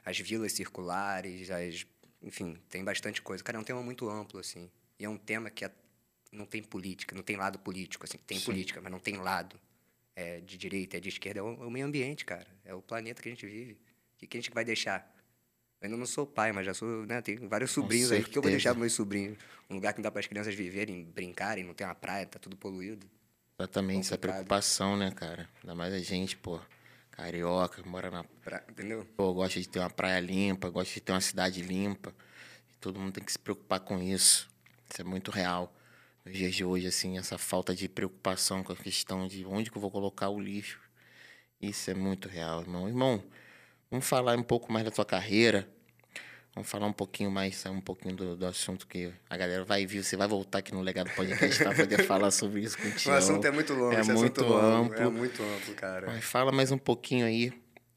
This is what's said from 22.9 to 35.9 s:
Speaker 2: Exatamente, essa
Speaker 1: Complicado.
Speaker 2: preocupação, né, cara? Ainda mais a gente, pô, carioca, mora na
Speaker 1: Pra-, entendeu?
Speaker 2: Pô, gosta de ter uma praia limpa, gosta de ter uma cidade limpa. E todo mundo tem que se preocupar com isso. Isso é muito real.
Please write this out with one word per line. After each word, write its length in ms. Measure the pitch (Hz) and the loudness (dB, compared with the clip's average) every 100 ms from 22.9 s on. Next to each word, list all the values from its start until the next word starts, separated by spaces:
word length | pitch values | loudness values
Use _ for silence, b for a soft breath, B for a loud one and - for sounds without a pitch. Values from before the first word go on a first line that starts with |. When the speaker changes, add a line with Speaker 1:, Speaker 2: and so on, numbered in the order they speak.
| 107 98 _ _ _ _ - | -10 -16 _ _ _ _ -8
Speaker 2:
Exatamente, 420 | 95 101 95 95 | -2 0 2 2
essa 160 | 95 92 | 0 0
Speaker 1:
Complicado. 180 | 98 | -2
Speaker 2:
preocupação, 640 | 95 95 101 - - 98 101 | -4 0 2 4 2 2 2
né, 140 | 95 | 0
cara? 360 | 95 82 85 85 - | -4 -8 -8 -12 -14
Ainda 120 | 90 | -10
mais 200 | 85 87 | -6 -4
a 40 | 95 | -4
gente, 360 | 87 92 92 - | -2 -2 -2 -4
pô, 240 | 92 82 - b b b b | -6 -8 -8 b b b b
carioca, 720 | - 85 87 85 90 90 - 87 | -12 -6 -2 0 2 2 -2 -10
mora 240 | 90 92 | -8 -8
na 140 | 90 85 - | -8 -10 -14
Speaker 1:
Pra-, 180 | - - - | -10 -10 -10
entendeu? 380 | - 98 110 - - | -12 -8 -8 -6 2
Speaker 2:
Pô, 160 | 95 | 2
gosta 260 | 90 92 90 | 4 2 0
de 60 | 90 | -2
ter 100 | 90 | -2
uma 100 | 90 | -2
praia 320 | - 95 92 | 0 2 2
limpa, 480 | 90 95 101 92 92 | 2 2 2 2 0
gosta 240 | 90 92 | -2 -2
de 80 | - | -4
ter 120 | - | 0
uma 80 | 95 | 2
cidade 420 | - 92 92 92 | 2 2 2 0
limpa. 500 | 90 95 101 98 98 - B B B B _ | -2 -2 -2 -2 -8 -16 B B B B _
E 20 | _ | _
todo 200 | 98 95 | -6 -4
mundo 120 | 95 | -6
tem 120 | 98 | -6
que 80 | 101 | -6
se 60 | - | -6
preocupar 420 | - 101 - 95 | -4 -6 0 -2
com 220 | - 95 | 0 -2
isso. 480 | 90 95 - - - _ _ _ - | 0 4 6 6 2 _ _ _ -14
Isso 100 | - | -10
é 40 | |
muito 260 | 90 95 95 | -6 -6 -2
real. 440 | 101 90 90 90 b b | 0 2 0 -2 b b